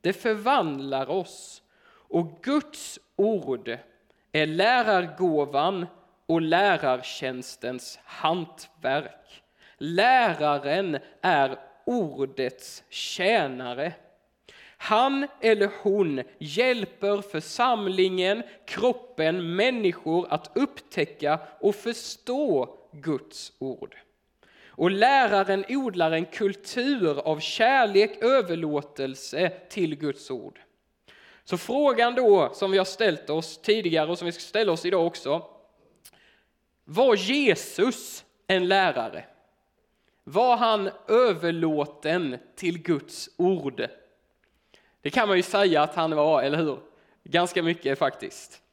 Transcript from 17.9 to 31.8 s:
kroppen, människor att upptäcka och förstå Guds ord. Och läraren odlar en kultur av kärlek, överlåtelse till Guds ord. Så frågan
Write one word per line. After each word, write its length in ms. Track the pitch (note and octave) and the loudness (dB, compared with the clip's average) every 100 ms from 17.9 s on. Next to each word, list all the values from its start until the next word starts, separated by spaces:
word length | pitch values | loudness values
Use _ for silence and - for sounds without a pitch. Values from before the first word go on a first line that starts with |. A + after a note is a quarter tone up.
| F#3 F#3 F#3 F#3 G#3 A#3+ - - | 0 0 2 0 -2 -6 -18 -12
kroppen, 920 | - A#3 A3+ - - D#3 F3+ E3+ F3+ | -2 0 0 -8 -2 0 0 -2 0
människor 680 | A#3 B3 G3 E3+ E3 E3+ F3 | 0 2 0 -2 -2 -2 0
att 200 | D3+ - | -4 -4
upptäcka 840 | - C#4 - - - D#3 - D3 D#3 - - | -2 -2 -4 -10 -4 -4 -2 -2 -2 -4 -2
och 140 | G3 | -2
förstå 1040 | G#3 A#3 A#3 - - - B3+ D4 D3 B2 - _ | 0 -6 -8 -12 -14 -6 -2 0 0 -2 -10 _
Guds 600 | D3+ C#3+ C#3 - - - _ | -12 -4 -4 -6 -20 -20 _
ord. 380 | C3+ B2 - - _ _ _ _ _ _ - | -10 -10 -14 -18 _ _ _ _ _ _ -20
Och 240 | - E3+ | -2 0
läraren 720 | G3 A#3+ C#4 A#3 G3+ F#3+ G3 F#3+ | 4 4 6 4 2 2 0 -2
odlar 420 | C4+ C4 F#3 D#3+ | -4 -4 0 2
en 160 | D#3+ E3 | 2 -2
kultur 920 | - G3+ G3 - B3 B3+ C4+ E3+ C#3 | -2 -2 -4 -8 -4 -2 0 0 0
av 200 | D#3 D3+ | -2 -2
kärlek, 840 | - - A3+ C4+ A3+ G3 G#3 - | -4 2 4 4 4 4 2 2
överlåtelse 1300 | A3+ F3+ F#3 E3+ D#3 D3 C#3 - C3+ C3 - D3 F3 - - | 2 2 2 -4 -2 -4 -4 -8 -8 -8 -8 -2 -2 -2 -12
till 280 | - E3+ D3 | -4 -4 -2
Guds 340 | D3+ C#3 - | -6 -6 -10
ord. 280 | B2+ G#2 - _ _ _ _ _ - - - | -12 -12 -20 _ _ _ _ _ -20 -20 -20
Så 140 | - F3 | -8 -8
frågan 560 | - C4 | -2 2